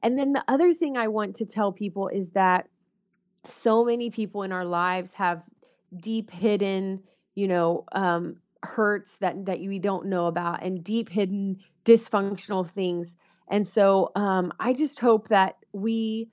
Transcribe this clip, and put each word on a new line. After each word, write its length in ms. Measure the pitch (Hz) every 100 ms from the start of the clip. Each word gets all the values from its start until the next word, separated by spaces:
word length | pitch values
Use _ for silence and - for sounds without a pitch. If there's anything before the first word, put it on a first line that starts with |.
And 160 | 233 254
then 140 | 277
the 120 | 277 -
other 280 | 269 359
thing 240 | 339 302 262
I 100 | 220
want 280 | 214 208 196
to 100 | 220
tell 260 | - 208
people 360 | 196 208 180 196
is 220 | 202 185
that 380 | 196 185 180 - _ _ _ _ _ _ _ -
so 400 | - 240 220 240
many 240 | 240 233
people 320 | - 214 202
in 100 | 196
our 140 | 185 180
lives 480 | 175 180 185 185
have 280 | - 190 170 170 _ _ _ _ 185
deep 320 | 185 226 214
hidden, 720 | 175 214 208 196 190 190 190 _ _ _
you 140 | - 196
know, 380 | 180 170 170 -
um, 460 | - 190 170 170 170 _ _
hurts 540 | - - 208 208 202 -
that, 300 | 190 165 190
that 140 | 185
we 180 | 190 196
don't 280 | 190 196 196
know 200 | 185 170
about 360 | 170 170 170
and 220 | 185 185
deep 240 | 170 226 226
hidden 520 | 180 196 202 196 190 _ _ -
dysfunctional 840 | 226 226 208 196 196 - 196 175
things. 440 | 196 185 175 170 - _ _ _
And 140 | 202 202
so, 460 | - 196 190 185
um, 380 | - 202 185 180 -
I 140 | 220
just 260 | 254 302 -
hope 260 | 240 220 214
that 280 | 202 190 - _
we 560 | 202 208 226 220 220 226